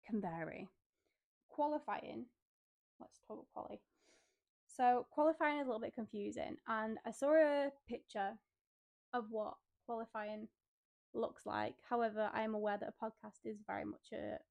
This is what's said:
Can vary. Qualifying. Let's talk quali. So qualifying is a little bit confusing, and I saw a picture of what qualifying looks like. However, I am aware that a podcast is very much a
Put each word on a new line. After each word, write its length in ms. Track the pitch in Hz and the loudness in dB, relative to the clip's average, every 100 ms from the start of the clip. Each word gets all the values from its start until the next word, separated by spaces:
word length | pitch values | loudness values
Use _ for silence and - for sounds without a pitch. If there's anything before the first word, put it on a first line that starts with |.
| - | -2
Can 140 | 214 | -2
vary. 480 | 190 165 160 - 196 _ _ _ _ _ _ _ _ | -2 -4 -6 -6 -12 _ _ _ _ _ _ _ _
Qualifying. 760 | - 294 302 294 208 - 226 240 _ _ _ _ _ _ _ | -2 0 0 -4 -6 -6 -10 -12 _ _ _ _ _ _ _
Let's 200 | - _ _ | -20 _ _
talk 180 | 214 262 | -14 -10
quali. 280 | - - 208 _ _ _ - _ _ _ _ _ | -10 -8 -10 _ _ _ -20 _ _ _ _ _
So 380 | - 247 247 - | 2 4 4 2
qualifying 480 | - 302 320 302 294 | 4 4 6 2 2
is 60 | 269 | 0
a 40 | |
little 120 | 226 | -2
bit 120 | 220 | -2
confusing, 640 | - 220 214 208 233 - - - | -4 -6 -4 -4 -4 -6 -6 -2
and 300 | 220 220 220 - | 0 0 -2 -6
I 60 | |
saw 220 | 220 277 | 0 6
a 360 | 311 302 285 285 277 - | 8 8 6 0 -4 -10
picture 440 | 240 - 214 196 220 _ _ _ _ _ _ _ | -10 -6 -4 -4 -4 _ _ _ _ _ _ _
of 120 | 247 214 | -4 -2
what 260 | 220 208 - _ _ - | -4 -4 -6 _ _ -6
qualifying 640 | 233 226 220 208 214 214 _ _ _ _ _ _ | -6 -4 -6 -6 -6 -10 _ _ _ _ _ _
looks 320 | - 226 - 214 | -2 -2 -2 -4
like. 300 | - - - - | 0 0 -4 -2
However, 400 | 240 226 214 214 | 0 2 2 0
I 100 | - | 0
am 120 | 220 214 | 0 0
aware 220 | 208 202 | 0 0
that 120 | 208 | -4
a 160 | - 220 | -6 -8
podcast 400 | - 214 - 226 | -8 -18 -12 -10
is 120 | 208 208 | -10 -6
very 180 | 196 208 | -6 -4
much 220 | - - | -8 -10
a 240 | 220 208 - - | -8 -6 -6 -10